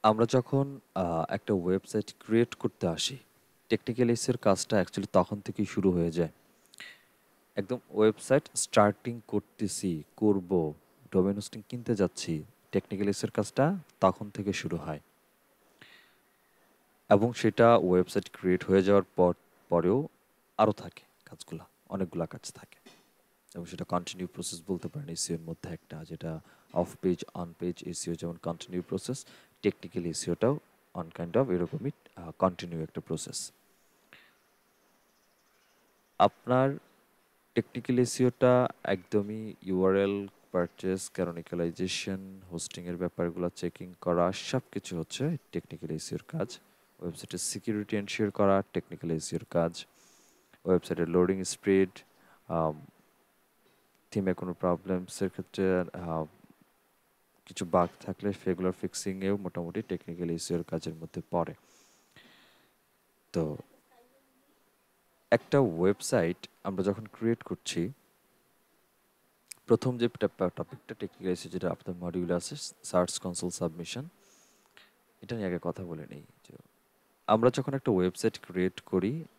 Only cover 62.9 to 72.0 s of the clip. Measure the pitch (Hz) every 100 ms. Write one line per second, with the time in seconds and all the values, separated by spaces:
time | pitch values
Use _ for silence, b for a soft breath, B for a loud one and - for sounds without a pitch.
62.9 | _ _ _ _ 87 78 - - _ _
63.9 | _ _ _ _ _ _ _ _ _ _
64.9 | _ _ _ _ 120 - 143 123 80 92
65.9 | 101 - 120 85 90 - _ - 95 98
66.9 | 98 107 - 113 117 - 90 - - 87
67.9 | 143 _ _ _ _ _ _ _ _ _
68.9 | _ _ _ _ _ _ - - 117 131
69.9 | 123 117 - 104 - 92 - 87 123 -
70.9 | 110 95 _ 92 90 82 90 90 87 -
71.9 | 90